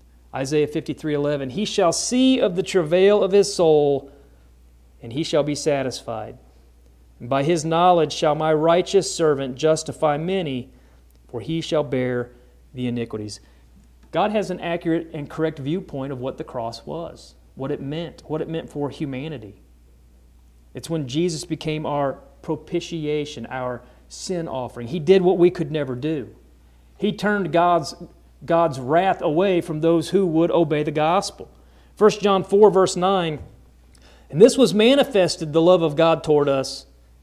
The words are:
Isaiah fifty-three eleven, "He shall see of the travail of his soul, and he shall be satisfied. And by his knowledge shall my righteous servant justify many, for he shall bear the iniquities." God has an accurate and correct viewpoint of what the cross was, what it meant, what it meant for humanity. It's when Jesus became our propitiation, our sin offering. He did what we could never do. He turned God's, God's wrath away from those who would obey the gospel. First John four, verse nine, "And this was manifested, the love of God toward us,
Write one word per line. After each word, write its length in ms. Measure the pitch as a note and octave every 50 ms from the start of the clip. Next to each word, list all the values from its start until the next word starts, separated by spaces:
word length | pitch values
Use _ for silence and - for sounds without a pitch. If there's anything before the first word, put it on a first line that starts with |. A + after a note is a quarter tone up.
| _ _ _ _ _ _ -
Isaiah 340 | B2+ C#3 C3 D3+ D3+ D3 C#3+
fifty-three 460 | D3+ D#3+ - - C#3 - - D#3 D3
eleven, 380 | C#3+ C#3+ C#3+ D3+ C#3 C3+ C3
"He 120 | A#2+ E3+ G#3+
shall 300 | G3+ - - F#3+ E3+ E3+
see 480 | - - - A#3+ B3+ C4 C4 C4 -
of 160 | - G#3 F3 F3+
the 60 | F3+
travail 600 | - - F#3+ E3 D3 E3+ F#3 F#3+ G3 G#3 G#3 G3
of 80 | F#3+
his 240 | F#3+ G3+ F#3+ G3 -
soul, 560 | - F3 D#3+ D#3 D3+ D3 C#3+ C#3+ C3+ - - - - - - _ _ _ _ _ _ _ - _ _ _ _ _ -
and 120 | - A#2 A2+
he 100 | C#3 D#3+
shall 200 | - - D3+ C#3
be 120 | D3 D3
satisfied. 840 | C#3 - D#3 C#3+ C#3 C3+ B2+ A#2+ - - - A#2 G#2+ A2 A2 A2+ - _ _ _ _ _ _ _ _ _ _ _ _ _ _ _ -
And 80 | A#2+ A#2+
by 140 | C3+ C#3 C#3+
his 200 | D3+ F3+ E3 C#3+
knowledge 480 | E3 D#3+ E3+ F3 F3+ F3+ E3+ D#3 -
shall 240 | - - - D#3 D3
my 180 | D#3 D#3 D#3 D#3+
righteous 600 | D3+ D#3 E3 E3+ F3+ G#3 - - G3 E3 - -
servant 420 | - E3+ D#3 D3 C3+ C#3 C3 A#2
justify 600 | A#2+ D3 D#3 D#3+ D#3 - - D#3+ - - D#3 D3 D3
many, 540 | D#3+ F3 F#3+ G3 F3 D3 C3 B2 A#2+ - - - _ _ _ _ _ _ _ _ _ -
for 100 | - A#2
he 220 | - - E3 E3
shall 240 | D#3 - E3+ D3+ D3
bear 460 | C3 C3+ B2+ B2+ B2 B2+ B2 A#2+ A#2+ - - - - _ - _ _ -
the 120 | B2 B2
iniquities." 540 | B2 A#2+ A#2+ A#2 A#2 - G#2+ G#2+ G#2 G#2 - - - _ _ _ _ _ - - - _ _ _ -
God 200 | - D#3+ F#3+ G#3
has 200 | G#3 G#3+ F#3+ E3
an 80 | F3+ -
accurate 500 | - E3+ E3+ F3 - E3+ D#3+ E3+ E3 - -
and 160 | D#3 D3 C#3+
correct 280 | - - D#3 D#3+ D#3 -
viewpoint 520 | C3 C#3+ D3 - - - - C#3 C3 C#3
of 80 | C#3 B2
what 180 | B2 C3+ - -
the 60 | -
cross 420 | - - B2+ A2+ A#2 A#2 - -
was, 500 | D3 D3 E3 E3+ D#3+ - - - - _ _ _ _ -
what 160 | - C3 C3
it 100 | D3 -
meant, 420 | C#3 C3+ D3 E3 E3+ D3+ - - - -
what 140 | D3 D#3
it 80 | D3+ -
meant 200 | D#3+ E3 - -
for 200 | - D3 C#3+ C#3
humanity. 720 | B2 - D#3+ D#3 C3 B2+ C#3 E3 D#3 B2+ A2 G2 G2 - _ _ _ _ _ _ _ _ _ _ _ _ _ _ _ _ _ _ _ _ _ _ -
It's 160 | B2 - -
when 180 | E3 D#3+ C#3+ B2
Jesus 380 | B2 D#3 E3+ F3+ D#3+ D3 -
became 400 | - D#3+ C#3 - D#3+ D3+ D#3 D#3
our 340 | - D3 C#3+ C#3+ C3+ C3 - - - - _
propitiation, 1040 | - - D#3+ D3 - - - E3+ E3 - E3+ E3 D3+ D3 D3+ D3+ D3 D3 - B2 A2+
our 380 | - B2+ C3 B2+ B2 B2 A#2 - - - _ _ -
sin 400 | - - - - F#3 E3+ E3 D#3+
offering. 380 | - C3 B2 A2+ - B2 A#2+ A2+
He 120 | D3+ F3+
did 220 | D3 D3 F#3+ F#3+
what 160 | F3+ F3+ F#3+ F#3+
we 120 | E3+ F3+
could 220 | F3+ - E3 C#3
never 240 | D3+ D3+ C#3+ C3 B2+
do. 400 | B2 B2+ D#3 D#3+ D3 A2 G2+ - - _ _ _ _ _ _ _ _ _ _ _ -
He 160 | F#3+ G#3+ -
turned 400 | - - G#3 G#3 G3+ F#3+ D#3 C#3+
God's, 420 | E3 F3 F3 F3 E3+ D3 - - - E3+ - - _ _ _ _ - -
God's 340 | C3 E3 E3 E3+ E3 C#3 C3
wrath 420 | B2+ B2 D3+ E3+ F#3 F#3+ F3 -
away 380 | - E3+ D3 D#3+ G3 G3+ F#3 E3+
from 220 | D#3+ - D#3+ D#3
those 280 | D#3 E3 E3+ E3+ D#3 -
who 160 | - F#3+ G3 F3
would 240 | D#3 D#3+ E3+ F3
obey 320 | - E3 E3+ D3 D#3 D3 D3+
the 80 | D#3+
gospel. 580 | D3 D3+ D3+ D#3+ F3 G3 G3+ - - - - - - _ - - _ - _ _ _
First 260 | - G#3 G#3+ - -
John 220 | F#3 G3+ G3 F#3+ F#3
four, 260 | - G3 G3+ G#3+ G3+
verse 260 | E3+ F#3+ F#3+ E3+ -
nine, 440 | F3+ F3+ F#3+ G3 F#3 F3 E3 D3+ C#3 - - - - - - _ _ _ _ _ _ _ - - - _ -
"And 120 | - D3+
this 160 | G3+ C4 - -
was 160 | B3+ F3 E3
manifested, 800 | G#3 G#3+ A#3+ C4+ C#4+ C#4 C#4 - G3 F3+ E3+ - - E3 D#3
the 100 | D3 E3
love 200 | E3 F3 F#3 F3
of 140 | E3 D#3+ D3
God 280 | D3 D#3+ E3 E3 D3+ -
toward 240 | D#3+ D3+ D3 C#3+ C#3+
us, 380 | C3+ C3+ C3 - - - - _ _ _ _ _ _ _